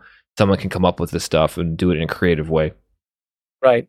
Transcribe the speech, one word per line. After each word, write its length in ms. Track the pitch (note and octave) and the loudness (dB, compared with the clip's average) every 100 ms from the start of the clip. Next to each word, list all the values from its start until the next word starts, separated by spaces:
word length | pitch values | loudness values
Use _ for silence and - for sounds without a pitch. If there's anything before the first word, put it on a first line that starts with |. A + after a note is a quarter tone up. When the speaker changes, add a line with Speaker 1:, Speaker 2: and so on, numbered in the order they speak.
| - _ _ - | -10 _ _ 0
Speaker 1:
someone 200 | G2+ F#2+ | 0 0
can 120 | F#2+ | -2
come 140 | F#2 | 0
up 140 | F2+ - | 0 0
with 120 | F2 | -4
this 140 | E2+ | -6
stuff 340 | - D#2 D#2 - | -2 0 0 0
and 180 | E2+ E2 | -6 -2
do 140 | F2+ | 0
it 60 | D#2 | 0
in 60 | |
a 40 | D#2+ | -2
creative 420 | - F2+ D#2+ D#2 | -2 0 0 0
way. 240 | D#2+ F2+ - _ _ _ _ _ _ _ _ | -2 -2 -4 _ _ _ _ _ _ _ _
Speaker 2:
Right. 240 | C3 A#2+ | 2 2